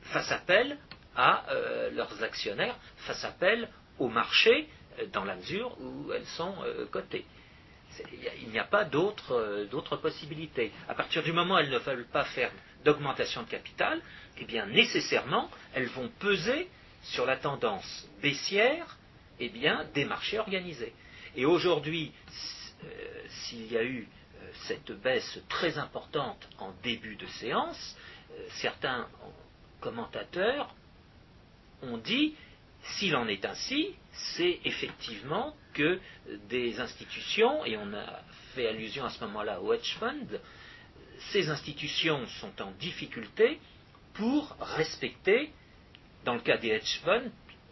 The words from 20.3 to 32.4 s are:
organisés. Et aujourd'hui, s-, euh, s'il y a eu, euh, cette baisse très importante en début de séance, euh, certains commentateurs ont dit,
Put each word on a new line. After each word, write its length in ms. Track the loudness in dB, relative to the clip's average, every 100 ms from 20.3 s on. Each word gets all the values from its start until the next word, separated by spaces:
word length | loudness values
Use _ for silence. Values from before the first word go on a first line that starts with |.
| -2
organisés. 540 | 0 -2 -4 -8 -10 -10 -20 -18 -10 2
Et 80 | 4
aujourd'hui, 680 | 6 6 2 0 -4 -4 -10 -16
s-, 460 | -12 -12 -12 -16 -16
euh, 40 | -14 -12 -12 -12 -14
s'il 420 | -10 -10 -8 -2
y 40 | 0
a 60 |
eu, 220 | 0 -2 -8
euh, 380 | -16 -20 -18 -16 -10 -6
cette 260 | -6 -8
baisse 460 | -2 2 2 0 -10 -6
très 280 | 0 0 0
importante 680 | -4 -8 -4 -2 -2 -6 -14 -12
en 140 | -12 -6
début 340 | -4 -4 -6 -10
de 100 | -10
séance, 680 | -6 0 0 0 -4 -12 -14 -16 -18 -16
euh, 140 | -14 -12
certains 560 | -4 -4 -2 -2 -2 -6 -12 -18 -18 -20 -20 -20 -10
commentateurs 920 | -8 -6 -8 -8 -6 0 2 2 -4 -10 -20 -20 -20 -20 -20 -20 -20 -20 -20 -14
ont 160 | -8 -6
dit, 360 | 0 2 2 0